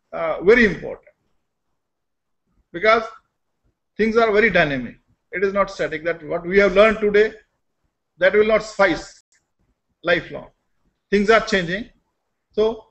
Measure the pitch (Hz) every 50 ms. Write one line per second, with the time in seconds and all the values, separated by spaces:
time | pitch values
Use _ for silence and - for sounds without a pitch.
0 | _ _ 165 165 165 160 147 - 165 190 233 247 226 196 160 143 143 120 98 -
1 | _ _ _ _ _ _ _ _ _ _ _ _ _ _ _ _ _ _ _ _
2 | _ _ _ _ _ _ _ _ _ _ _ _ _ _ - 170 190 220 226 233
3 | 226 - - - _ _ _ _ _ _ _ _ _ _ _ _ _ _ _ -
4 | 214 226 214 233 226 220 202 214 226 214 175 180 160 147 139 127 120 98 - _
5 | _ _ _ _ _ _ - 180 202 196 190 202 190 196 - - 160 143 160 151
6 | 156 170 165 165 151 147 160 170 170 175 190 196 202 190 185 196 214 220 208 214
7 | 208 208 202 208 214 220 - - _ _ _ _ _ _ _ _ _ _ _ _
8 | _ _ _ 156 175 190 196 214 214 214 220 208 214 - - - 196 185 151 -
9 | - - - _ _ _ _ _ _ _ _ _ _ _ _ _ _ _ _ _
10 | - 170 175 165 139 - 143 131 - - _ _ _ _ _ _ _ _ _ _
11 | _ _ 196 208 202 202 226 214 208 - 208 190 175 165 180 208 247 - _ _
12 | _ _ _ _ _ _ _ _ _ _ _ 214 214 220 226 220 - _